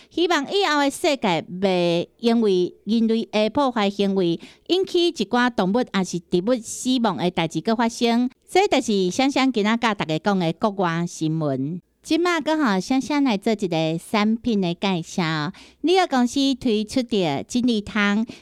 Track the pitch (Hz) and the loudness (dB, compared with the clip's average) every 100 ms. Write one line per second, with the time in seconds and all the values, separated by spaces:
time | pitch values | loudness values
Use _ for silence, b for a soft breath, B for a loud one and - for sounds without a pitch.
0 | B - 339 330 277 392 370 302 277 - | B -2 0 0 0 0 2 2 0 0
1 | 349 277 208 165 - 180 190 180 175 170 | -2 0 0 0 -2 -2 0 2 2 0
2 | - - 233 233 220 180 180 - - 226 | -2 -2 0 2 2 2 0 -4 -2 0
3 | 220 226 214 208 214 220 277 247 202 202 | 2 0 -2 0 0 0 0 0 -2 0
4 | 196 190 175 165 B B - 359 381 359 | -2 0 0 -2 B B -4 -2 0 0
5 | 349 339 208 247 247 240 185 220 247 196 | 0 -2 -2 0 0 2 0 0 0 -2
6 | 180 175 - 180 190 254 226 - 247 262 | -2 -4 -2 -2 0 -2 -4 -6 -2 0
7 | 226 147 175 175 160 160 156 226 226 - | 0 0 -2 0 -2 -2 -2 0 0 0
8 | 233 233 247 _ - 359 403 285 226 202 | 0 2 0 _ 0 2 4 2 2 0
9 | 180 180 262 269 262 240 202 233 233 208 | 0 2 0 2 2 2 0 2 0 0
10 | - 156 208 196 165 165 220 196 175 165 | -2 -2 0 0 0 0 -2 0 0 0
11 | 175 - 156 160 151 135 139 175 - _ | -4 -4 -2 0 -2 -2 -4 -6 -14 _
12 | - 320 349 339 294 311 269 190 180 262 | -4 0 0 0 0 0 2 0 0 -2
13 | 262 294 277 202 226 214 185 160 160 165 | 0 0 0 0 0 -2 0 0 0 -2
14 | - 214 214 226 240 208 180 170 196 180 | -2 0 0 0 -2 0 -2 -2 -2 -2
15 | 170 - 160 160 147 B B B 302 370 | -4 -4 -2 -2 -4 B B B 0 2
16 | 359 262 240 277 277 262 254 214 214 269 | 2 2 0 0 0 0 0 -2 0 -4
17 | 247 214 170 139 - 247 247 220 208 220 | -2 0 0 -2 -4 -2 0 0 -2 0
18 | 202 202 226 B | 0 0 -2 B